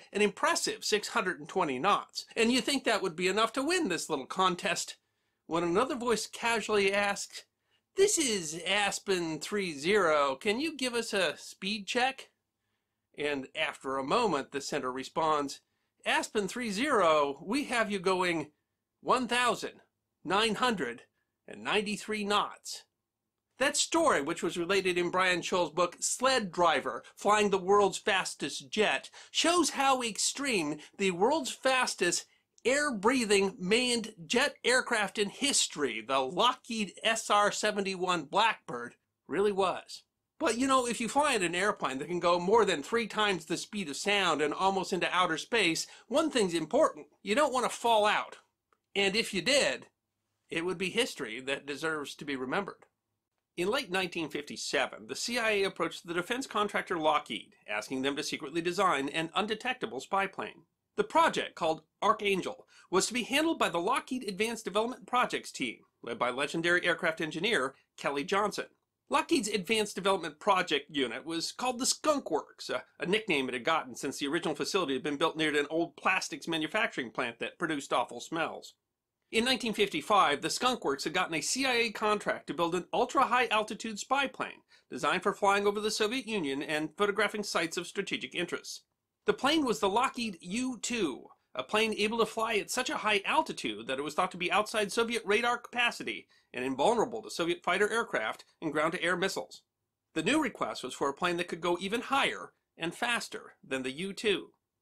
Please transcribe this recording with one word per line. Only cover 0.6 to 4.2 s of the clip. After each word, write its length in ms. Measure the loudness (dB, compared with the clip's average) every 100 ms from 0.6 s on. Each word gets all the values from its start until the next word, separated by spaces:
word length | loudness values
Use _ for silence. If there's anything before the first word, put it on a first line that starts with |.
| 0 -4
six 240 | -2 -2 0
hundred 300 | -2 -2 -4
and 100 | -4
twenty 300 | 0 0 2
knots. 480 | 2 2 0 -10 -8 0
And 160 | 2
you 80 | 4
think 240 | 2 0
that 160 | 2 0
would 160 | 0 -2
be 120 | 0
enough 260 | 2 0
to 80 | 0
win 260 | 0 0 0
this 220 | -2 -2
little 160 | -4